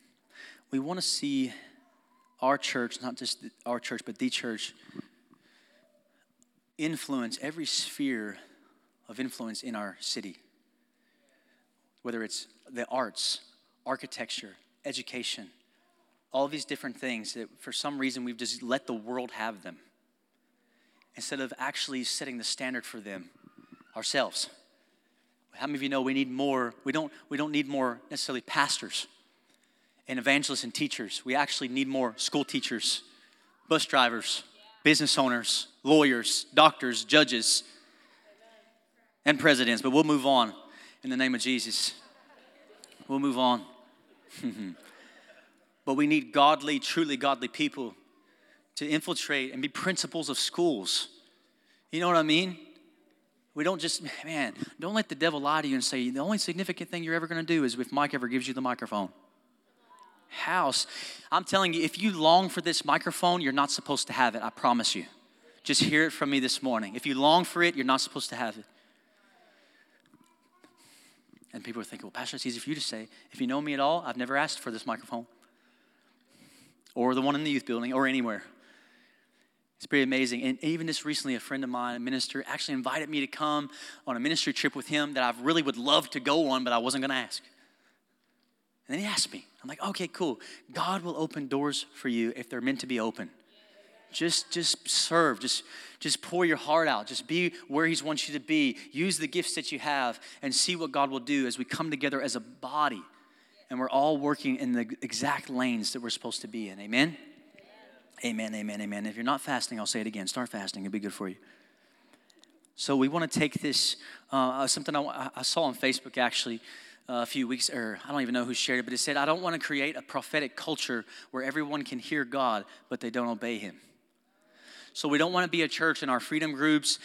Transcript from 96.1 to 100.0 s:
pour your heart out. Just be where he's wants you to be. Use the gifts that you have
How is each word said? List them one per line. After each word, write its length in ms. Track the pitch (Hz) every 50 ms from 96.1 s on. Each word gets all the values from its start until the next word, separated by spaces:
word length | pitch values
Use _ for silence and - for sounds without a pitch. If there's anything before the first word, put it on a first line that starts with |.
| - -
pour 240 | - - 170 175 180
your 120 | 165 156
heart 300 | 135 - 147 151 165 160
out. 200 | 151 127 104 107
Just 200 | - 127 - -
be 260 | - 160 175 180 170 - - -
where 180 | - 135 151 165
he's 160 | 160 165 - 139
wants 240 | 156 151 131 - -
you 40 | 147
to 40 | 143
be. 380 | 120 - 156 156 143 131 113 - - -
Use 260 | - 139 170 196 -
the 100 | - 156
gifts 280 | 143 127 180 160 - -
that 160 | 165 143 -
you 80 | 151 131
have 420 | 135 147 143 139